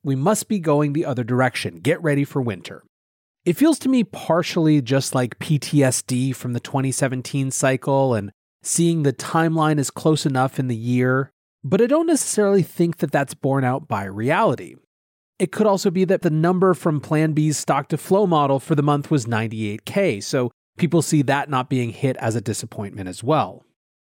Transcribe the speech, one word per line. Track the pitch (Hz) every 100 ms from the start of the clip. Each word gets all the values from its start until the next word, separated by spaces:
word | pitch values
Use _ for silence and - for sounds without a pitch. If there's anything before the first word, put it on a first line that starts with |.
We | 143
must | 135 170 208 -
be | 214
going | 156 147 147
the | 143
other | 143 123
direction. | 113 123 127 - - 85
Get | 104 170
ready | 165 143
for | 139 143
winter." | 120 90 - - _ _ _ _ _ _
It | 175 170
feels | 311 302
to | 262
me | 262
partially | 202 - - 165 165 185 156 151
just | 120 135 -
like | 135 123 -
P | - 151
T | - 147
S | 131 -
D | - 123 135
from | 127 131
the | 120
twenty | - 135 135
seventeen | 127 135 131 120 143 135
cycle | - 139 131 - 135 135
and | 113 101 _ _ _
seeing | - - 170 165
the | 143
timeline | 123 - 165 165 160 156 151
is | 127
close | - 160 156
enough | 151 131 131 -
in | 131
the | 113
year, | 117 123 127 131 139 _ _ _
but | 135 190
I | 240
don't | 302 339
necessarily | 302 - - 202 196
think | 165 - 170 -
that | 156
that's | 147 139
borne | - 139 135
out | 127 135 -
by | 104
reality. | 98 98 117 160 175 110 87 - _ _ _ _ _ _
It | 185
could | - 214
also | 196 202
be | 175
that | 185 190
the | 175
number | 156 165 180 190
from | 175 175 151
Plan | - 156 160
B's | 151 156 143
stock | - 143 143
to | 156
flow | - 190
model | 202 160 139 135
for | - 147
the |
month | 143 147 139
was | 151 110
ninety-eight | 110 110 110 104 107
K, | - 202 190 101
so | - 139 123 _ _ -
people | 165 170
see | - 156
that | 131 139 139
not | 131 127
being | 131 117
hit | - 135 127
as | 117
a | 110
disappointment | 104 101 - - 101 107 92
as | 90
well. | 117 156 92 98 _ _ _ _